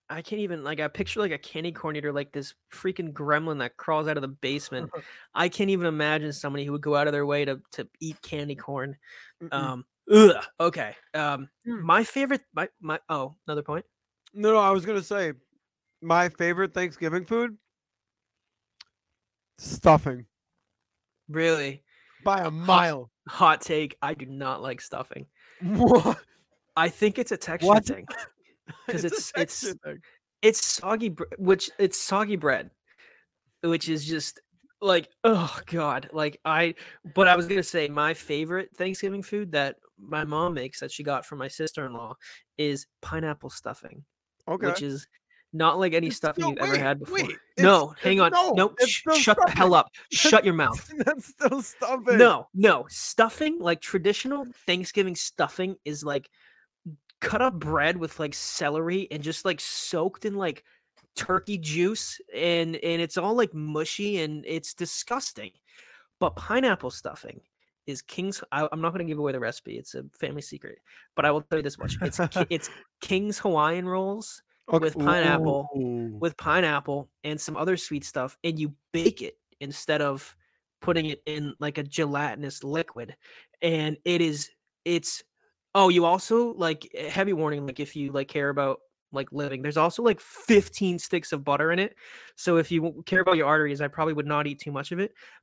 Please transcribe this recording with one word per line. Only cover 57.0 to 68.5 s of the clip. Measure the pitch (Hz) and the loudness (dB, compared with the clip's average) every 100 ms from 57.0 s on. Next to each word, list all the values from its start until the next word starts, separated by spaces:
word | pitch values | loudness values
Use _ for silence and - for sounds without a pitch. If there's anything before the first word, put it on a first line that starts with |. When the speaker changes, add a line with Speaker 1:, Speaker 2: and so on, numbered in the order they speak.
| _ _ | _ _
Speaker 1:
cut | 185 214 | -4 0
up | 254 180 | 0 0
bread | 151 156 147 180 | -2 0 2 0
with, | 160 - | -4 -6
like, | 151 | -8
celery | 143 - - 147 151 165 185 190 | -6 -8 -4 -2 -2 -2 -2 -4
and | 156 | -8
just, | 147 160 190 | -8 -4 -4
like, | 165 | -4
soaked | - - - 175 175 - 214 | -6 -8 -4 -2 -2 -4 -6
in, | 202 | -4
like, | 180 151 - _ _ _ _ - | -4 -6 -12 _ _ _ _ -10
turkey | - 185 - 202 | -2 -2 -2 -6
juice, | 156 156 180 220 - - - 110 | -4 0 0 0 -6 -10 -12 -4
and, | 170 170 165 165 | 0 0 0 -2
and | 165 170 | -2 -2
it's | 165 - | -2 -2
all, | 185 240 | 0 2
like, | 220 | 0
mushy, | 156 151 151 156 - 202 196 | -2 -6 -4 -4 -4 -4 -2
and | 156 151 - | -4 -6 -8
it's | 160 - | -8 -8
disgusting. | - 175 - - 247 - - 104 - _ - - - _ _ | -10 -8 -8 -6 -6 -6 -10 -16 -18 _ -20 -20 -20 _ _
But | 170 - | -4 -2
pineapple | - 233 262 185 127 | -2 0 2 0 -4
stuffing | - - - - - - _ _ _ - | -10 -12 -12 -16 -20 -20 _ _ _ -12
is | 135 | -12
King's, | - - 190 196 - | -12 -8 -8 -8 -8